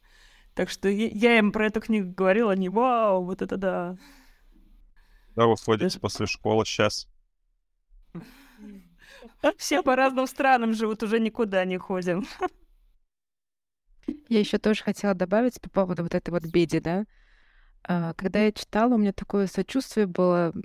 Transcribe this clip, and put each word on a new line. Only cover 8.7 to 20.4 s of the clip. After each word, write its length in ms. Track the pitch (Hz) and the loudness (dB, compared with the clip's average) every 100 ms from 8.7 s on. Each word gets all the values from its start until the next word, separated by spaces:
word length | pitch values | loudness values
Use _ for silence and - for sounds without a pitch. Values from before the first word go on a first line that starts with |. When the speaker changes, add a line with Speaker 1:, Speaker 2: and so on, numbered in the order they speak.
| 196 175 _ - - 226 _ 294 - | -20 -20 _ -20 -20 -20 _ -2 -2
Speaker 1:
Все 240 | - 294 | -2 0
по 140 | 285 254 | 2 2
разным 300 | 269 254 262 | 2 0 -4
странам 480 | - 269 254 226 | 0 4 4 2
живут, 280 | 220 220 220 | 0 -2 -2
уже 180 | 214 226 | 0 0
никуда 440 | 220 - 196 190 | 0 -2 0 0
не 140 | 185 185 | 0 -4
ходим. 480 | - 185 180 175 285 - 359 - _ _ _ _ _ _ _ _ _ _ _ _ _ _ - - - | -4 -4 -2 -2 -4 -8 -8 -10 _ _ _ _ _ _ _ _ _ _ _ _ _ _ -12 -10 0
Speaker 3:
Я 120 | 214 | 0
еще 180 | 208 208 | 2 0
тоже 240 | 214 214 | 0 0
хотела 300 | - - 202 | -2 -2 -2
добавить 460 | 180 180 208 247 - | -2 0 2 0 -2
по 100 | - | -4
поводу 320 | 196 185 175 | -2 0 -2
вот 120 | 170 | -2
этой 160 | 180 - | -4 -2
вот 140 | 175 | -4
беди, 360 | 160 175 165 160 | 0 0 2 0
да. 240 | 160 185 214 _ _ _ _ _ - _ | -2 -4 -4 _ _ _ _ _ -20 _
А, 300 | - 175 165 | -4 -2 -2
когда 260 | - 185 202 | -4 -2 2
я 80 | 214 | 0
читала, 420 | - - 208 240 | 0 -4 0 2
у 40 | 233 | 4
меня 140 | 202 | 2
такое 340 | - - 202 190 | -2 -4 -2 0
сочувствие 580 | - 185 269 - 220 196 | -2 -4 -4 -2 0 0
было, 460 | 175 180 175 | 2 2 2